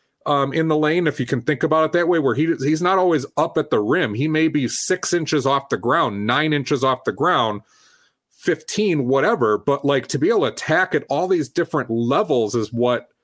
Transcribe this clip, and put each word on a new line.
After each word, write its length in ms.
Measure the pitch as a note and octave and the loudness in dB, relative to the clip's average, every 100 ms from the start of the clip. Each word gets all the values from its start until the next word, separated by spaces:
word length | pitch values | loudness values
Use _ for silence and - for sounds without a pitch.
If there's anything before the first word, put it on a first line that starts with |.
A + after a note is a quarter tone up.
| _ _ - | _ _ -2
um, 260 | C#3+ C#3 | 0 0
in 160 | D3+ D#3+ | 0 2
the 80 | D3+ | 2
lane, 300 | D3+ F3 D#3+ | 2 2 0
if 140 | C#3+ | -2
you 60 | B2 | -2
can 160 | B2+ | -2
think 200 | D#3 D3 | -2 -2
about 220 | D#3 D#3+ | 0 2
it 80 | D#3 | 2
that 160 | F3 E3+ | 2 2
way, 100 | E3 | 2
where 160 | C3+ | 2
he, 200 | C#3 E3 D#3 | 0 -2 -2
he's 240 | C#3 D#3+ | -2 0
not 160 | F3+ F#3+ | 0 2
always 280 | F3+ D3+ B2 - | 2 0 -2 -4
up 220 | E3 D#3+ | -2 -2
at 120 | - | 0
the 100 | A2+ | 0
rim. 340 | G#2 F3 B2 | 2 0 0
He 140 | G#2+ D#3 | -2 -2
may 200 | D#3 D#3+ | 0 0
be 180 | C#3+ A#2+ | 0 -2
six 440 | - - - - | 0 0 -2 -2
inches 340 | F3 D3+ D3+ C3 | -2 0 0 2
off 220 | C#3 - | 0 0
the 100 | G2+ | -4
ground, 480 | A#2 E3 C3 G2+ G#2 | 0 0 0 -2 0
nine 260 | C3+ D#3 | 0 0
inches 300 | D3 B2+ C3+ | -2 -2 0
off 200 | C3 B2+ | 0 0
the 80 | A#2 | -2
ground, 500 | F#2+ E3 D3+ A2 G2+ - _ _ _ _ _ _ | -2 0 2 0 -4 -12 _ _ _ _ _ _
fifteen, 760 | - - D#3+ - - G#3 D3+ B2 | -6 -4 -4 -4 -2 0 0 0
whatever. 500 | C3+ E3+ G#3 A2 G#2 | 2 2 2 2 0
But, 260 | - C#3 | 0 0
like, 240 | C#3 C#3 - | 0 0 -2
to 100 | C3 | 0
be 100 | E3+ | 0
able 120 | A3+ | 2
to 60 | B2+ | 0
attack 480 | - - E3 F#3 | -2 0 0 0
at 100 | D3+ - | -2 -2
all 200 | C#3+ F#3 | -2 0
these 200 | F3 B2+ | 0 -2
different 420 | F3 D#3+ D3 B2 | -4 -2 -2 -2
levels 640 | A2+ A#2+ D3+ F3+ B2+ G#2 | -2 0 0 0 0 0
is 180 | A#2 G#2 | -2 -2
what 360 | A#2 B2 A#2+ - _ | 0 0 0 -4 _